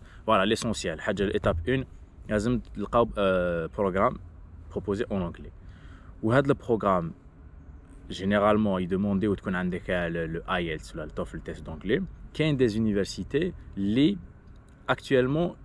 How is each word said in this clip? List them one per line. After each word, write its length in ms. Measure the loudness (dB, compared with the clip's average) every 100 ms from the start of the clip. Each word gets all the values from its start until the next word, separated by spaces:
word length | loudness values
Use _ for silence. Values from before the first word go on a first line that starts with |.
| -20 -4 4
Voilà, 280 | 6 6
l'essentiel. 460 | 2 0 -2 -4 -4
حاجة 220 | -2 0
الإتاب 340 | 0 2 0 0 0
اون، 160 | -2 -2 -12 -20 -16 -2
لازم 300 | 0 2 0
تلقاو، 500 | -4 -8 2 4 4 2
آه، 480 | 2 4 2 -2 -4
programme 480 | -2 0 2 0 0 -10 -18 -18 -18 -10
proposé 280 | -6 -2 -2
en 300 | -2 -2 -4
anglais. 180 | -8 -14 -16 -18 -18 -18 -20 -20 -4
وهاد 300 | 2 4 4
le 20 |
programme, 560 | 2 0 2 4 2 0 -8 -18 -20 -20 -20 -20 -20 -20 -18 -12
généralement, 680 | -4 2 4 6 4 4 2
il 100 | 0
demandait 400 | 0 2 2 2
وتكون 260 | 0 -2
عندك، 360 | -2 -2 -2 -2
آه، 180 | -2 0
le, 220 | -2 -4
le 80 | -6
I 220 | -4 -2
E 180 | -2 -6
L 40 |
T 60 | -8
S 40 |
ولا 120 | -10 -8
le 40 |
toefl 280 | -6 -8 -8 -10
test 120 | -10
d'anglais. 400 | -12 -6 0 0 0 -10 -8
كاين 240 | -2 0 4
des 140 | 4
universités 800 | 4 2 2 0 -4 -4 -2 -2 -6 -10 -4
اللي 420 | 0 4 4 2 -6 -20 -20 -20 -20 -6 -2
actuellement، 600 | -2 2 2 4 2 -2 -6